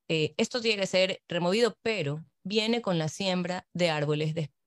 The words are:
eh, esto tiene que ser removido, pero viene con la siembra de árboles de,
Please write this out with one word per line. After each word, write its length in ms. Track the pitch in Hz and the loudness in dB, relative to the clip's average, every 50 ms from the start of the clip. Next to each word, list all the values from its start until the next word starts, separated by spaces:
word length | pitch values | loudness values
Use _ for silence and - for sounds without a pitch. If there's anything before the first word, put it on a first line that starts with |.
| _ - | _ -2
eh, 260 | 165 156 156 - - - | 0 0 0 0 0 0
esto 240 | 233 - - 247 | -2 -2 -2 -2
tiene 200 | 220 226 214 202 | 0 0 0 0
que 60 | 190 185 | 0 0
ser 340 | - 185 185 190 190 - _ - | 2 2 2 2 0 -4 _ -6
removido, 500 | 165 170 170 175 185 220 240 220 185 _ | -2 0 0 2 2 4 2 2 0 _
pero 420 | - 233 220 202 160 139 143 156 165 - _ _ - | -4 -4 -2 -2 -2 -4 -4 -6 -8 -14 _ _ -8
viene 380 | 185 202 220 214 220 233 240 | -4 -2 0 2 2 0 0
con 160 | 226 202 180 165 | 0 0 0 0
la 100 | 156 160 | 0 -2
siembra 600 | - - 196 190 180 180 180 175 180 185 - _ - | -2 -2 -2 0 0 0 0 -2 -4 -8 -8 _ -4
de 160 | 170 175 170 | 0 0 2
árboles 440 | 156 151 147 147 151 147 156 160 156 | 2 2 0 0 0 0 0 -2 -2
de, 180 | 170 156 143 _ _ _ | -4 -6 -8 _ _ _